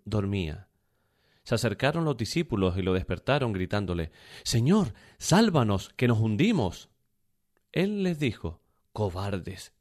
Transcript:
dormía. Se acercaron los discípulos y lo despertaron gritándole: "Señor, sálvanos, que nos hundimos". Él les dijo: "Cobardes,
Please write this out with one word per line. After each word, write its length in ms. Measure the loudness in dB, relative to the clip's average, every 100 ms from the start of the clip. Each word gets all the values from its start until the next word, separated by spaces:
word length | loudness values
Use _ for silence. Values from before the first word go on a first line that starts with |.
dormía. 640 | -4 -2 0 0 -2 -6 -14 _ _ _ _ _ _ _
Se 140 | -4 -2
acercaron 480 | 0 0 0 0
los 120 | -2 -2
discípulos 600 | -2 -2 -2 2 2 2
y 40 |
lo 120 | 0
despertaron 580 | 0 -2 -4 0 0 0
gritándole: 600 | -2 -2 -2 -2 -4 -6 -10 -20 -12
"Señor, 500 | -2 2 4 4 2 -4 -20 _
sálvanos, 760 | 2 4 6 4 2 0 -4
que 140 | -2 2
nos 140 | 2
hundimos". 680 | 2 2 2 2 0 -4 -14 _ _ _ _ _ _ _ _
Él 320 | -2 -2 0
les 160 | -2 0
dijo: 400 | -2 -2 -8 -10 _ _ _
"Cobardes, 840 | -4 -4 -4 -6 -6 -8 -12 -16 _